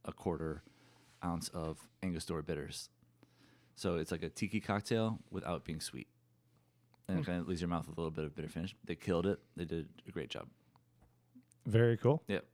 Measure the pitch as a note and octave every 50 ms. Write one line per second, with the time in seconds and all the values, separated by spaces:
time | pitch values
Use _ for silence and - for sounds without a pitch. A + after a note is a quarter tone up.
0 | _ - - - - G2+ E2+ D2+ D#2+ D#2+ D2+ E2 - - - - - - - -
1 | - - - - - F2 E2+ E2 D#2 - - F2 D#2+ D#2+ D#2 - - - _ _
2 | - F#2 F2 E2 - - E2+ D#2+ D2+ D#2 E2 D2 C#2+ D2 D2+ - - - _ _
3 | - _ _ _ - _ _ _ - - - - - _ _ - - F#2+ F2 E2
4 | D#2+ - F2+ D#2+ E2 D#2+ - - A2+ F#2+ - G#2+ - - G2+ G2+ G2+ - A#2 A2+
5 | A2 A2 A2 - - - - F#2+ - - F2 D#2+ - - D#2+ D#2 - - - C2
6 | - - _ _ _ _ _ _ _ _ _ _ _ _ _ _ _ _ _ _
7 | _ - F#2+ F2 D2 F2+ F2 F2 E2+ D#2+ F#2 D#2+ F2+ F2 F2 E2 - - D#2+ E2
8 | E2 D#2+ D#2 D#2 D#2 D2+ D2 - D#2 D#2+ - E2 E2 F#2+ - - - - F2 -
9 | - - F2+ E2+ F2 G2 G2 - - _ _ - F2 D#2 E2 E2 D2+ - - -
10 | - - - E2 D2 - - - - - - _ _ _ _ - _ _ _ _
11 | - _ _ _ _ _ _ - - _ _ _ _ - G#2+ A2+ A#2+ A#2 A#2 -
12 | - B2 D3 D#3+ - - G2+ E2+ - -